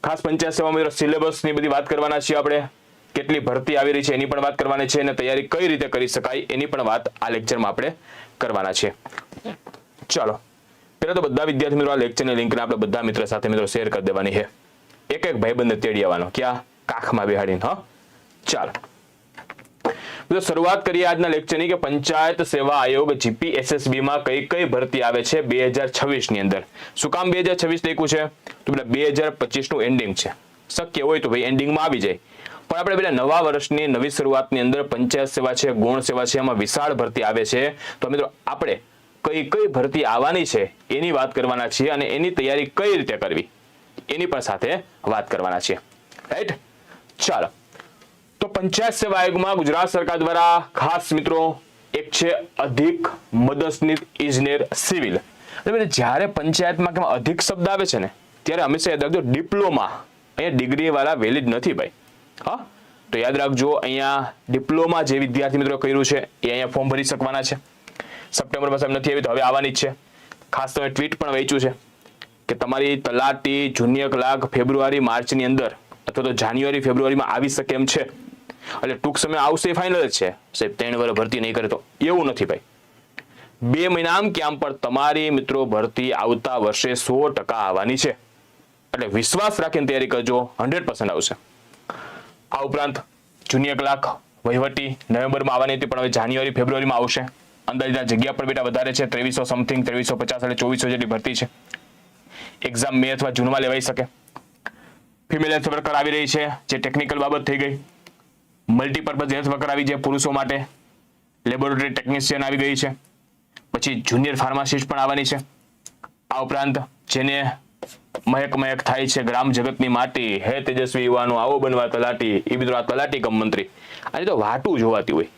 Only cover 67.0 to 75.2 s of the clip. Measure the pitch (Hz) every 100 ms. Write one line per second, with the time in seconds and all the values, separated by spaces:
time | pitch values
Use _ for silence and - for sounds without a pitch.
67 | 135 135 131 135 131 139 - _ - -
68 | - - - - - 143 139 139 143 135
69 | 139 143 127 123 127 135 135 131 139 131
70 | _ - - - - - 135 147 139 139
71 | 147 - 151 135 131 139 127 123 _ _
72 | - _ - _ - 120 123 131 143 139
73 | 135 123 135 135 139 139 139 135 117 135
74 | 139 127 127 135 127 135 123 135 135 143
75 | 123 117